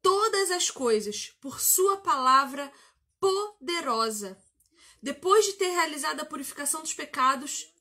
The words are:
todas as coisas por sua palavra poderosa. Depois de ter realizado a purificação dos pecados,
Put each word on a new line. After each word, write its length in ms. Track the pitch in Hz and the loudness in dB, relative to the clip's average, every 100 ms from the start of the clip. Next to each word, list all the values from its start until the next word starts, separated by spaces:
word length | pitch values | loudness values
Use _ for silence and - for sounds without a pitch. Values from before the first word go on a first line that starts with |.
todas 500 | 370 392 427 392 381 | 4 4 2 2 0
as 180 | 359 359 | 0 -2
coisas 600 | - 247 220 208 208 - _ | -2 0 0 0 -8 -12 _
por 220 | 277 - | -14 -4
sua 360 | - 359 392 392 | 0 4 4 2
palavra 720 | 349 285 254 269 269 269 277 - _ _ _ _ | 0 2 6 4 4 -6 -10 -14 _ _ _ _
poderosa. 1200 | 381 392 415 - 269 339 269 226 220 214 196 190 _ _ _ _ - _ | 0 0 -4 -8 -4 -4 0 0 0 -2 -10 -14 _ _ _ _ -20 _
Depois 440 | 269 277 359 427 415 | -10 -4 4 4 4
de 80 | |
ter 160 | 381 359 | -2 -2
realizado 500 | 349 320 302 302 302 | 0 -2 -2 -6 -6
a 60 | 302 | -8
purificação 560 | 294 269 - 285 320 | -10 -10 -6 -4 -4
dos 120 | 320 | -6
pecados, 760 | - 294 - 262 269 285 - - _ | -10 -8 0 0 0 -6 -10 -12 _